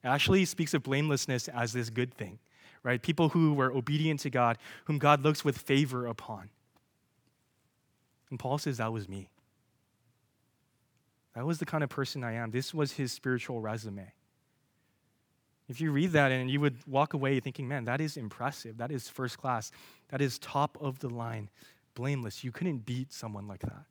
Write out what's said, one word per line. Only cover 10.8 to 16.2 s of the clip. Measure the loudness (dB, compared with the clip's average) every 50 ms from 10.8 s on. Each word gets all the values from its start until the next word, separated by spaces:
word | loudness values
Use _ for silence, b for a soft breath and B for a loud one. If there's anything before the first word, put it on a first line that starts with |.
| _ _ _ _ _ _ _ _ _ _ _
That | -6 -4
was | -2 -2 -2
the | -4
kind | -2 0 0 0
of | 0
person | -2 -2 -4 -4 -4 -6 -6
I | -4 -4
am." | -4 -4 -2
This | -2 -4 -4 -4 -2
was | -2 -2 -2 0
his | -4 -4 -4
spiritual | -4 -4 -2 0 0 0 0 -4 -6 -6 -4
resume. | -4 -4 -6 -6 -8 -10 -10 -12 -14 _ _ _ _ _ _ _ _ _ _ _ _ _ _ _ _ _ _ _ _ _ _ _ _ _ _ _ _ _ _ _
If | _ -6 -2
you | 0 2 4
read | 4 2 6
that | 6 6